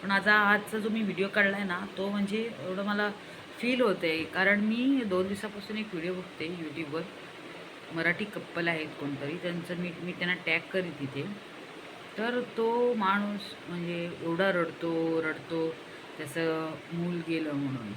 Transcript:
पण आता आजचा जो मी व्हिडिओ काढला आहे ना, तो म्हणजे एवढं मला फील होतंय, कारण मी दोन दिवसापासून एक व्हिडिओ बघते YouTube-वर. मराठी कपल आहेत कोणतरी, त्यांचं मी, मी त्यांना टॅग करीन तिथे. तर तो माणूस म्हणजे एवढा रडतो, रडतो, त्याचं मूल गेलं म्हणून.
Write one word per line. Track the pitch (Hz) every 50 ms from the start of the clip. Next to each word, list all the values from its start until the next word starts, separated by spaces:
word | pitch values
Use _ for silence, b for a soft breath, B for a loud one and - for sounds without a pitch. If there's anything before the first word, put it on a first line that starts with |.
| -
पण | 190
आता | 196 196 185 208 208
आजचा | 214 208 202 208 202 208 - - 220
जो | 202 226
मी | 214 226
व्हिडिओ | 220 196 175 170 190 196
काढला | - 208 202 196 196 196
आहे | 202
ना, | 190 175 180 196 196 - -
तो | 190 196
म्हणजे | 202 202 202 185 196 220 226 233 220 -
एवढं | - 180 185 190 202
मला | 208 208 202 208 208 208 B B B B B B B - -
फील | - 240 254 247
होतंय, | 247 220 180 170 - 165 160 160 160
कारण | 156 - 165 190 196 202 208
मी | 208 214 220 233 247 269 277 269 240
दोन | 208 185 185 185 196
दिवसापासून | 202 202 - 214 208 208 202 - 214 214
एक | 214 208 -
व्हिडिओ | 170 160 180 185
बघते | 180 180 - - - 156 160
YouTube-वर. | 180 175 165 151 143 156 165 143 143 160 170 196 - - - - - - - - - - - - - - - - 165
मराठी | 165 160 170 170 - 214
कपल | 208 - 170 165 - - 170 170 170
आहेत | 170 156 156 151 143 -
कोणतरी, | 143 143 143 135 143 143 156 175
त्यांचं | 175 180 175 175 170 - 180
मी, | 170 180 180 165 170
मी | 165 180
त्यांना | 165 160 175 175 180 170 -
टॅग | 170 160 165 165 - -
करीन | 190 180 175
तिथे. | 147 139 143 135 - 139 143 196 202 - - - - - - - - - - - - - - - - -
तर | 214 233 247 247 247 233 - -
तो | 226 226 233 240 247 247 247
माणूस | 220 202 190 196 202 208 208 202 202 - - - - - -
म्हणजे | 170 175 170 170 175 170 170 175 165 -
एवढा | - 165 170 170 190 196
रडतो, | 185 180 170 165 - - - 170 165 165 165 165 165 160
रडतो, | 160 156 156 - - - 165 165 160 160 160 - - - - - - - - -
त्याचं | 156 151 - 165 165 165 160 160 160 160 156 135 - - 170
मूल | 170 170 175 175 170 160 165
गेलं | 165 160 156 151
म्हणून. | 147 143 143 135 131 123 110 104 101